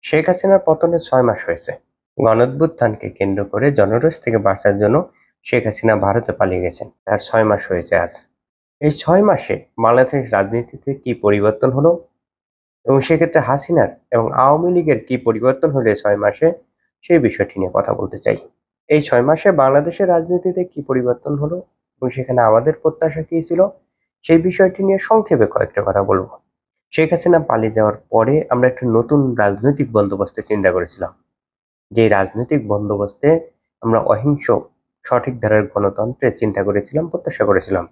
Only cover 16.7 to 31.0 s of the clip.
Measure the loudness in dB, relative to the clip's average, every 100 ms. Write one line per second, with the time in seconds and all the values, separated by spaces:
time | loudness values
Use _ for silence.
16.7 | _ _ _ 0 2 2 -2 -6 -4 -4
17.7 | -2 -2 -4 -6 -4 -4 -4 -8 _ _
18.7 | _ _ 0 2 0 2 2 2 2 2
19.7 | 2 0 -2 0 0 0 -2 -2 -4 -6
20.7 | -8 -4 -2 0 -4 -4 -4 -4 -6 -12
21.7 | _ _ _ -6 -6 -4 2 4 4 2
22.7 | 0 -4 -2 -4 -4 -4 -6 -2 0 0
23.7 | -2 _ _ _ _ 2 2 2 2 0
24.7 | 2 -2 -2 2 0 2 2 2 0 -2
25.7 | -2 -2 -2 0 0 -2 -14 _ _ _
26.7 | _ _ -2 0 0 4 2 2 -2 0
27.7 | 2 0 0 _ 2 2 0 0 0 0
28.7 | 0 0 0 2 0 0 0 0 2 0
29.7 | 0 0 0 0 -2 -6 -6 -4 0 0
30.7 | 0 -4 -8